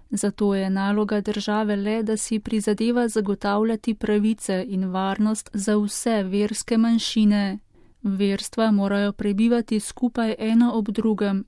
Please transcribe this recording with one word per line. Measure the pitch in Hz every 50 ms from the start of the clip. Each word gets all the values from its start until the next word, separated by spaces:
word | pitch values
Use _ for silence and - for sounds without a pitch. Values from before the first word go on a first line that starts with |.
| - -
Zato | 220 202 - 202 202 - 208 202 196
je | 196 190 190
naloga | 190 196 196 202 208 214 214 208 214 208
države | 196 214 208 208 202 220 208 214 220 208 208
le, | 202 196 208 220 226 220
da | 220 220 214
si | - - 226 214
prizadeva | - - 226 214 202 214 208 - 226 233 240 247 240 226
zagotavljati | - 220 208 202 202 - - 202 202 208 220 226 226 214 - 233 214
pravice | - - 214 208 208 208 220 220 - - - 190 185 190 -
in | 196 185 190 185
varnost | 180 190 190 196 196 - 208 214 220 - - - -
za | 208 196 220 214 208
vse | 208 202 - - - 240 226 208 190
verske | 185 190 202 208 208 214 - - - 233 220
manjšine. | 226 233 233 226 - - - 220 214 208 208 202 202 196 190 202 - _ _ - - - _ _
Verstva | - 196 196 190 202 196 196 196 - - - 233 226 220
morajo | 208 202 196 196 202 202 202 202
prebivati | 202 - 202 208 202 196 226 233 240 240 226 - 220 208
skupaj | - - - - 254 240 - 240 226 220 220 -
eno | 220 220 226 233 240 240 220
ob | 226 208 226
drugem | 202 226 220 226 214 190 214 196 196 196 -